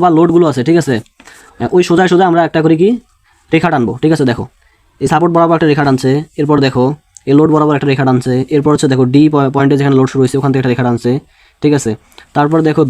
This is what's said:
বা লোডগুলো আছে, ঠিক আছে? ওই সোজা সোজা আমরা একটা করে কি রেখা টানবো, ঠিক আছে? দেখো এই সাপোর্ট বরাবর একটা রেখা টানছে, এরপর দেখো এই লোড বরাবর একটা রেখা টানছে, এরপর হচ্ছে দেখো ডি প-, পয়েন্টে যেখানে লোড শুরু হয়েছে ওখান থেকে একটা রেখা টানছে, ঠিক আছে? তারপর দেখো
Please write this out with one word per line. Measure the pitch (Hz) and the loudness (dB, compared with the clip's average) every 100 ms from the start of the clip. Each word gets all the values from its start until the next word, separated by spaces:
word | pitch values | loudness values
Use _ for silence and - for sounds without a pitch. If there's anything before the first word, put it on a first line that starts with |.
বা | 180 160 | 2 2
লোডগুলো | 170 170 165 | 2 2 0
আছে, | 127 123 | 0 0
ঠিক | 170 | 0
আছে? | 147 117 - _ - - - - 123 180 | 0 -4 -6 _ -20 -20 -20 -10 -2 0
ওই | 175 | 2
সোজা | 170 185 | 0 2
সোজা | 175 185 | 2 2
আমরা | 170 160 | 0 0
একটা | 165 160 | 0 0
করে | 160 | 2
কি | 196 240 - _ _ _ _ | 0 -2 -6 _ _ _ _
রেখা | 160 170 | -2 0
টানবো, | 151 113 120 | -2 -2 -2
ঠিক | 156 156 | -2 0
আছে? | 135 | 0
দেখো | 110 - _ _ _ _ - | -2 -8 _ _ _ _ -8
এই | 135 | -2
সাপোর্ট | 156 175 170 | 0 0 2
বরাবর | 165 165 | 2 2
একটা | 160 | 0
রেখা | 147 143 | 0 0
টানছে, | 131 135 135 151 - | 0 0 -2 -4 -6
এরপর | 147 147 135 | -2 0 0
দেখো | 123 127 151 _ _ - | 0 -2 -4 _ _ 0
এই | 143 | 2
লোড | 160 156 | 2 2
বরাবর | 151 143 | 0 0
একটা | 139 | -2
রেখা | 135 135 | 0 0
টানছে, | 123 127 127 131 151 | 0 -2 -4 -2 -2
এরপর | 143 147 | 0 0
হচ্ছে | 151 | 0
দেখো | 131 127 | 0 2
ডি | 143 151 | 2 2
প-, | 151 139 135 | 2 0 0
পয়েন্টে | 139 143 | 0 0
যেখানে | 139 135 | 0 0
লোড | 131 | 0
শুরু | 135 | 0
হয়েছে | 127 139 | -2 0
ওখান | 135 | -2
থেকে | 135 | -2
একটা | 127 | -2
রেখা | 120 123 | -2 -2
টানছে, | 117 120 131 - _ _ _ | -2 -2 -4 -6 _ _ _
ঠিক | 151 147 | -2 0
আছে? | 151 139 _ - - - | -2 -8 _ -20 -8 -4
তারপর | 147 160 156 | 0 0 0
দেখো | 151 | 0